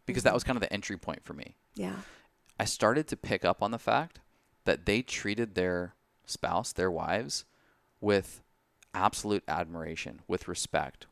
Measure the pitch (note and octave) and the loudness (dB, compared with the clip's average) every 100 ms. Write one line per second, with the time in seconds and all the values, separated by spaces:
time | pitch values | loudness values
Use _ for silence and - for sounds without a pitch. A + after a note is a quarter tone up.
0 | - G2 B2 A2+ B2+ B2 G2 G2+ - F#2 | -4 2 4 4 2 0 0 -2 -4 -6
1 | - D#2 - D2 - - _ - F#3 G3 | -6 -10 -10 -12 -14 -18 _ -8 -8 -8
2 | - - _ _ _ - G#2+ - G#2+ C3 | -12 -20 _ _ _ -4 -4 2 4 4
3 | D#3 - - G2 F2 - G2+ A2+ - A2+ | 0 -4 -2 2 2 2 0 0 2 2
4 | E3 - - _ _ _ - D#2 F2 G#2 | 2 -6 -20 _ _ _ 0 0 2 0
5 | B2+ - G2+ G#2 A#2 F#2 F2+ F2 F2+ - | 0 -4 -2 -2 0 0 0 0 -2 -8
6 | _ _ - - - F2 A#2 - F#2 E2 | _ _ -12 -4 0 0 -2 0 0 0
7 | D#2 F#2+ B2+ - - _ _ _ _ _ | 0 -2 -2 -6 -8 _ _ _ _ _
8 | G#2 G2+ - - - _ _ _ _ - | 2 4 2 -8 -20 _ _ _ _ 0
9 | G2 - G#2+ G2+ - D#2+ E2 E2+ D#2+ E2 | 2 2 0 0 0 -2 -4 -6 -8 -6
10 | - - - F2+ - F2+ - D#2+ C#2+ - | -8 -12 -6 -4 -4 -6 -2 -2 -2 -6
11 | - | -14